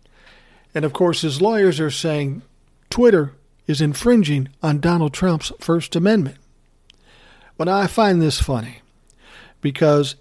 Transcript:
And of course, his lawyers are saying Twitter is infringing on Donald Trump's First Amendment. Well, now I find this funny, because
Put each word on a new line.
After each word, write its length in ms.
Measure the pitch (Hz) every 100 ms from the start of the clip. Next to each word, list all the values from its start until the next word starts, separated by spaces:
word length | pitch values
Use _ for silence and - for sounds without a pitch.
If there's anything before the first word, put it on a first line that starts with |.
| _ _ _ - _ _ _
And 100 | 160
of 100 | 151
course, 280 | 139 180 160
his 200 | 160 135
lawyers 380 | 196 220 190 147
are 120 | 156
saying 500 | 139 165 151 143 156 - _ _ _ -
Twitter 440 | - 240 190 143 - _ _ -
is 140 | 143
infringing 680 | 151 143 233 240 160 143 131 -
on 160 | 160 147
Donald 340 | 160 175 151
Trump's 380 | 139 185 165 - -
First 360 | - 170 - 170
Amendment. 420 | 180 220 135 - _ _ _ _ _ _ _ _ _ _ _ -
Well, 80 | 165
now 120 | 196
I 100 | 196
find 340 | - 214 180
this 180 | 156 -
funny, 380 | - 127 113 123 _ _ _ _ - - - _
because 540 | 143 139 156 147 139 -